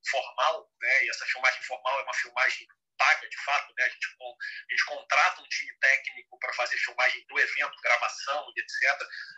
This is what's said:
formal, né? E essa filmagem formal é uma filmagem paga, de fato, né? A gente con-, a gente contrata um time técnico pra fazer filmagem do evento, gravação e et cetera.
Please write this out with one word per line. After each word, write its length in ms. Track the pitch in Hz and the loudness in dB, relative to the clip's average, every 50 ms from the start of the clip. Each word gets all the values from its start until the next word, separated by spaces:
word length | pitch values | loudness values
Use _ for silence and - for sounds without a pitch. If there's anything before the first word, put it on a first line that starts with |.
| - - | -6 -2
formal, 640 | - - - - - 127 135 160 - - - _ _ - | -2 -2 -2 -4 -2 0 2 2 2 0 -6 _ _ -2
né? 240 | 117 127 135 135 127 | 2 4 4 4 4
E 60 | 117 | 2
essa 160 | - - 123 | -2 -4 -4
filmagem 340 | - - 127 127 127 123 - | -4 -2 0 2 2 2 0
formal 360 | - - 127 127 123 127 135 135 | -4 -8 -6 -4 -2 0 0 0
é 40 | 127 | -2
uma 100 | 127 123 | -2 -4
filmagem 520 | - 127 123 - 123 131 127 - - - - _ _ _ _ _ | -4 -4 -2 0 2 2 2 0 -2 -8 -14 _ _ _ _ _
paga, 320 | - 135 147 156 - - - | 2 4 4 4 2 0 -8
de 80 | - - | -12 -6
fato, 360 | - 139 143 135 - - - | -2 0 0 0 0 -2 -2
né? 100 | 123 127 | -2 -2
A 40 | 120 | -2
gente 280 | - - - - - | -2 -4 -8 -10 -8
con-, 200 | - 127 123 - - | -10 -16 -16 -12 -12
a 340 | - - - - - - | -12 -12 -10 -10 -8 -4
gente 120 | - - - | -2 0 0
contrata 580 | - 147 139 - - 139 147 165 185 - - | 0 -4 -8 -2 2 4 4 4 4 2 -2
um 60 | - - | -8 -8
time 280 | - - - 135 - - | -6 -6 -6 -8 -4 2
técnico 580 | 131 135 139 - - - - 123 - _ - - | 4 4 4 4 2 -4 -12 -12 -16 _ -14 -8
pra 140 | - - | -6 -4
fazer 240 | - 127 120 - - | -2 0 0 0 0
filmagem 500 | - - 127 - 123 127 127 127 123 - | 0 -2 -2 2 2 2 2 2 -2 -6
do 140 | - 139 143 | -4 0 2
evento, 400 | - - - - 147 - - - | 2 2 2 0 -2 -2 -4 -2
gravação 680 | - 120 120 120 120 107 - - - 139 143 147 - - - | 2 2 2 4 2 -2 -4 -4 -4 -4 -2 -2 -4 -6 -6
e 40 | - | -8
et 100 | - - | -6 -4
cetera. 380 | - - 127 139 - - - - - - - - - | -2 0 2 2 2 0 -4 -10 -10 -12 -12 -14 -10